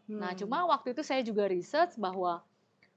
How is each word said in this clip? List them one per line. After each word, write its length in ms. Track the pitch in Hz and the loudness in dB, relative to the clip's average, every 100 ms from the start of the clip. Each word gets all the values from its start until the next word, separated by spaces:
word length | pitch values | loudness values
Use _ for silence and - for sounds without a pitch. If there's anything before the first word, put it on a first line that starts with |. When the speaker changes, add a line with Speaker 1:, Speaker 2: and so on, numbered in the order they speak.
| - | -8
Speaker 1:
Nah, 240 | 214 180 | -6 -4
Speaker 2:
Hmm. 80 | 190 | -4
Speaker 1:
cuma 240 | 208 269 | -2 0
waktu 320 | 349 277 254 247 | 2 2 0 -4
itu 60 | |
saya 160 | 294 262 | -2 0
juga 240 | 233 208 | 0 2
research 540 | 196 180 175 294 349 - | 2 0 0 2 2 2
bahwa 400 | 190 185 180 170 - _ _ _ _ | -4 0 -2 -2 -6 _ _ _ _